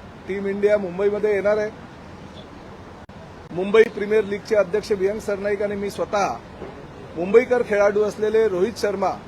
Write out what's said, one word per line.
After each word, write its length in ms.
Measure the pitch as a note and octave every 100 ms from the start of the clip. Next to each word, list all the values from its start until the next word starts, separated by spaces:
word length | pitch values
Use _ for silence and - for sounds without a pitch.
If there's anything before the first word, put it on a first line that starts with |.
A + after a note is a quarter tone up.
| - - -
टीम 200 | G3 G3
इंडिया 300 | G3+ G3+ G#3
मुंबईमध्ये 560 | F#3+ F3 G3+ G#3 G#3
येणार 240 | G3 G3 G#3+
आहे. 120 | G#3+ - - - - - - - - - - - - - - - - - -
मुंबई 320 | E3 G3 A3
प्रीमियर 400 | A3+ - G3+ G#3+
लीगचे 320 | G3+ G3+ - G#3+
अध्यक्ष 360 | F3+ G#3 -
विहंग 280 | G3+ F#3+ G#3+
सरनाईक 420 | G#3+ G3+ G3+ G3+
आणि 140 | G#3 G3+
मी 140 | G3+
स्वतः 380 | - - G#3 F3 A2+ - - - - - - - D3+
मुंबईकर 440 | F3+ A3+ B3+ B3 -
खेळाडू 340 | G3+ G3+ G3+
असलेले 440 | G#3 F#3+ G#3+ A3 A3
रोहित 260 | F3+ G#3 -
शर्मा 340 | G#3 G3 F#3 B2+